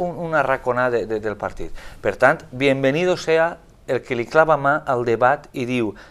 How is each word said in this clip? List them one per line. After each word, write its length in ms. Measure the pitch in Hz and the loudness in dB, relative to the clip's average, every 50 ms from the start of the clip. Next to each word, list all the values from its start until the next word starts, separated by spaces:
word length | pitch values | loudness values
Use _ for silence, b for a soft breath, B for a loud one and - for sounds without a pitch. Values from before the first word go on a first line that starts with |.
| 180 | -4
un, 140 | 175 165 131 175 165 | -6 -6 -6 -6 -2
una 140 | 160 151 135 | 0 0 2
raconada 560 | 131 135 127 - 127 123 123 127 127 120 117 | 2 0 0 0 -2 0 0 0 0 0 0
de, 80 | 92 | -2
de, 140 | 107 113 110 107 | -2 -4 -4 -4
del 140 | 110 101 104 | -6 -6 -6
partit. 340 | - 95 - - - - B B B B B B - | -6 -8 -8 -8 -10 -10 B B B B B B -4
Per 140 | 110 95 | -4 0
tant, 260 | - 127 131 156 165 - - | 4 4 4 4 2 -4 -12
bienvenido 680 | - 123 135 139 135 135 135 135 135 156 180 185 180 | -6 0 2 2 2 2 2 0 0 2 0 0 0
sea 400 | 156 - - 160 160 165 170 175 - - - - _ - | -2 0 0 2 2 2 0 -2 -8 -16 -20 -20 _ -8
el 160 | - 135 120 - | -4 -4 -4 -4
que 140 | - 131 117 | -4 -4 -4
li 80 | 120 | -4
clava 320 | 113 - 160 160 156 156 143 | 2 4 4 4 6 4 2
mà 180 | 139 139 147 151 151 | 2 0 0 0 0
al 200 | - 135 120 120 120 | -2 -2 0 0 0
debat 400 | 117 107 123 123 143 147 - - - | 2 2 4 2 2 0 -4 -10 -8
i 120 | 123 127 120 | -8 -4 -2
diu, 260 | 127 123 113 104 95 B B B | -2 -2 -2 -2 -4 B B B